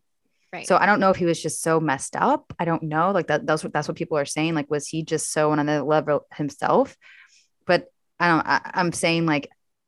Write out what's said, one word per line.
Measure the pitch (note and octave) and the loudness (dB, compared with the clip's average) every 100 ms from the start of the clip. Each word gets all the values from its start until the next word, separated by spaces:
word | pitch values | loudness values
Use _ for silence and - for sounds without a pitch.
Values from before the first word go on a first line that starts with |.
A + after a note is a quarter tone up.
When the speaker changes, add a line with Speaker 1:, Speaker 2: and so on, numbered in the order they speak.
| - _ _ _ _ | -16 _ _ _ _
Speaker 1:
Right. | F3 - | -12 0
Speaker 2:
So | F3+ | 4
I | F#3 | 4
don't | G#3 | 4
know | F#3+ | 4
if | F#3 | 2
he | F3 | 0
was | D#3+ | 0
just | D#3+ - | -4 -4
so | E3 D#3+ | 0 2
messed | D#3 C3+ - - | 2 -2 -4 -2
up. | A3 D4 - - | 0 0 -4 -6
I | E3+ | -2
don't | E3 | -2
know. | D#3+ D#3 F3 | -2 0 0
Like, | G3 D#3 | 0 0
that, | D3+ C#3 | -2 0
that's | D#3 | -2
what, | D#3+ | -2
that's | D3 D3+ | -4 -4
what | E3 | -6
people | D#3+ D3+ | -4 -2
are | C#3 | -2
saying. | - D#3+ | -2 -2
Like, | D#3+ C#3+ | -2 -2
was | D3 - | -4 -4
he | D#3+ | -6
just | D#3+ D#3 - | -4 -4 -2
so | - D3+ | 0 2
on | D3+ | 2
another | D3 D3+ | 0 0
level | C#3+ D3+ D3+ C#3+ - | 2 0 2 -2 -2
himself? | - D3 - - F3 C4+ - - - - _ _ _ - | -6 -6 -4 0 2 2 -4 -20 -20 -20 _ _ _ 0
But | F3 - _ _ - | 0 0 _ _ -2
I | F3 | 2
don't, | D#3+ - | 2 2
I, | C#3 - - | 0 0 -2
I'm | F3 | -2
saying, | E3 E3+ E3 E3 | 0 0 2 0
like, | D3 - _ _ _ | 0 -4 _ _ _